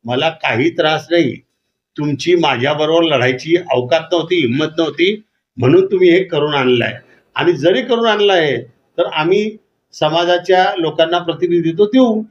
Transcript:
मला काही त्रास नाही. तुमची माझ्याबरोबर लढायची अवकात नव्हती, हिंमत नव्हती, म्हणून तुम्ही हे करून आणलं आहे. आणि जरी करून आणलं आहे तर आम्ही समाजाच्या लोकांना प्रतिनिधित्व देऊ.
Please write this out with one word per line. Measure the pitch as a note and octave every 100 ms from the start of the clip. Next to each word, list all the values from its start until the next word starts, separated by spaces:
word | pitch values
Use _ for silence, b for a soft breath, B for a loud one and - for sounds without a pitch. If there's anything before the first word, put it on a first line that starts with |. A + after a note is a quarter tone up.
मला | A#2 B2+ D#3+
काही | D#3+ D3 A#2 D#3+
त्रास | E3+ D#3 D#3 D3+
नाही. | E3+ C#3 - _ _ _ _ _ -
तुमची | D3 C#3 D#3+
माझ्याबरोबर | F3+ D3+ B2 C#3 D3+ D3+ E3
लढायची | E3 C#3 B2 C3 D#3 F3
अवकात | F3+ B2+ B2 D#3+ D#3+
नव्हती, | F3 D#3+ F3+
हिंमत | B2 C3 D#3 D#3+
नव्हती, | D#3+ - F#3 G#3+ _ _ _ -
म्हणून | A#2+ F3 F#3+
तुम्ही | F#3+ F3+
हे | F3
करून | F3 D3+ D3
आणलं | C#3+ B2+ B2
आहे. | A2 G#2+ b b b
आणि | B2 D#3+
जरी | D#3+ D#3 A#3+
करून | A#3 A#3 A3+
आणलं | G#3 G3+
आहे | F#3 D#3 A#2+ - _ _ -
तर | G3
आम्ही | D#3+ D#3+ G3+ G#3+ G#3+ _ _ _
समाजाच्या | - D#3 E3 F3 F3 F3 F#3 F#3+ G3
लोकांना | D#3 A3 E3 C4
प्रतिनिधित्व | E3+ D#3+ F3 F3 D#3+ D#3+
देऊ. | G#3 C4 B3 G#3+ A3